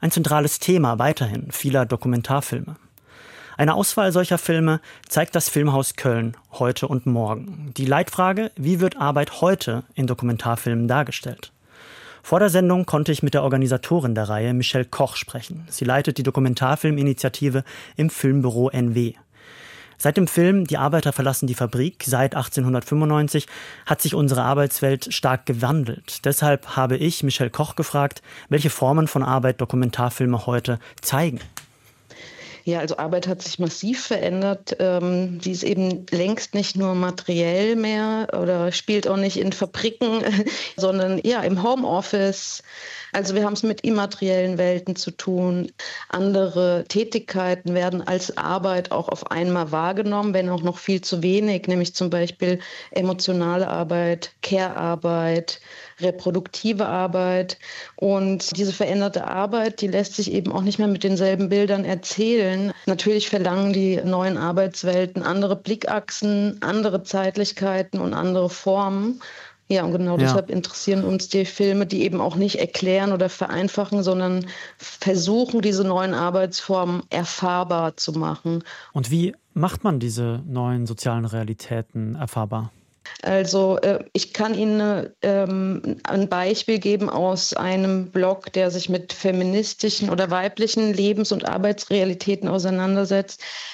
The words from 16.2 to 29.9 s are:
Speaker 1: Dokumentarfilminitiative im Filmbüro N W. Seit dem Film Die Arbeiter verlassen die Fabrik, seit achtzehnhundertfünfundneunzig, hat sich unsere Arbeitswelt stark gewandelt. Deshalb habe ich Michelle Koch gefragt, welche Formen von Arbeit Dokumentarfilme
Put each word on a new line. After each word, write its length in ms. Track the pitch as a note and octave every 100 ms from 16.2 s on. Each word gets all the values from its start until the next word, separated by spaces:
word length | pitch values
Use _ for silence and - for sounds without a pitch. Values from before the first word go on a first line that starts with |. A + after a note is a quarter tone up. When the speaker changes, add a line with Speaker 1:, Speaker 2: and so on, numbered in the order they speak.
Speaker 1:
Dokumentarfilminitiative 1400 | C3 C3+ C3 A#2+ C3 D3+ D#3 C#3+ C#3 C3 C3 - C#3+ C3 - - - -
im 140 | D#3
Filmbüro 580 | - C3+ C#3 B2+ A#2 B2+
N 260 | B2+ A#2+
W. 200 | A2+ A#2 - _ _ - - - - - -
Seit 220 | D3 G3
dem 80 | E3+
Film 400 | E3+ F3 G3 E3+
Die 100 | C#3+
Arbeiter 380 | C#3 D#3+ D3
verlassen 320 | C#3 C3+ C3 C3
die 80 |
Fabrik, 500 | B2 A#2+ B2 D#3 - -
seit 280 | B2+ C3+
achtzehnhundertfünfundneunzig, 1120 | C#3+ - - B2+ B2 - D3+ D3+ D3+ D3 D3 - - - - -
hat 160 | D3+
sich 120 | D#3
unsere 280 | - C#3+ B2+
Arbeitswelt 720 | B2 C#3 C#3+ - C3+ C3+ -
stark 320 | - C3 B2+ -
gewandelt. 800 | A#2 B2 D#3+ A#2 - - - C3+
Deshalb 500 | C#3 D3 C#3 - -
habe 220 | B2+ C3+
ich 240 | D#3 -
Michelle 260 | C#3 - A#2+
Koch 260 | - D3+
gefragt, 460 | - D#3 C#3+ C#3+ - - - -
welche 180 | D3 D3
Formen 400 | - C3 D#3 D#3+
von 140 | C#3
Arbeit 400 | C3 C3 B2+ -
Dokumentarfilme 840 | A#2+ B2+ B2